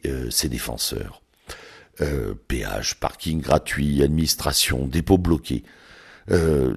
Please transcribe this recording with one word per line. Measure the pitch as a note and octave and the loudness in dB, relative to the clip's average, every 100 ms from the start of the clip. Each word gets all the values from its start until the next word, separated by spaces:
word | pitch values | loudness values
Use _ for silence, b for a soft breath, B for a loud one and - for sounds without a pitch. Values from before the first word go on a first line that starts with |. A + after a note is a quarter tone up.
| - | -6
euh, | C2 B1 | -4 -4
ses | - C2+ | -2 -2
défenseurs. | A#1+ - A#1 - G1+ G1+ - _ B B B B B B - | -4 -6 -6 -6 -6 -8 -12 _ B B B B B B -6
Euh, | D2+ C#2 G1+ G1+ - | -2 -2 -4 -6 -6
péage, | - G1+ G1+ - - | -6 -4 -6 -6 -4
parking | - - E2 D#2+ | -6 -4 -2 -2
gratuit, | C2 D2 - C#2+ C#2+ C#2 | 2 2 2 -2 2 4
administration, | C#2+ D#2 D#2+ - D2 C#2+ - B1+ C#2 | 4 4 2 0 0 0 0 0 0
dépôt | D#2 E2 F#2+ | -2 4 4
bloqué. | F2 E2 - A#1 B B B B B B - | 4 0 0 -6 B B B B B B 0
Euh, | F2+ D#2+ D2 B1+ | 2 4 4 2